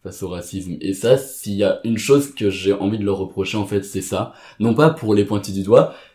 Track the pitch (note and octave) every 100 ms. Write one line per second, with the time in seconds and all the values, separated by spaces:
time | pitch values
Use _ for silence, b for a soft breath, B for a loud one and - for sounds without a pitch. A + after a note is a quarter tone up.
0 | F#2 F2+ F#2+ F2 - F#2+ F#2 E2 F#2 F#2+
1 | - G2+ - - - G2+ G2+ - A#2 A2+
2 | A#2+ C#3 C#3 - G#2 F#2 F#2+ G2 G2 G#2+
3 | G2+ F#2+ F#2+ - F#2+ G#2+ G2 G2+ G2 F#2+
4 | F#2 F#2+ G#2+ B B B A2+ A2+ D#3 D#3
5 | A2 G#2 G2+ G#2 G2+ G2 F#2+ A#2+ E3 B
6 | B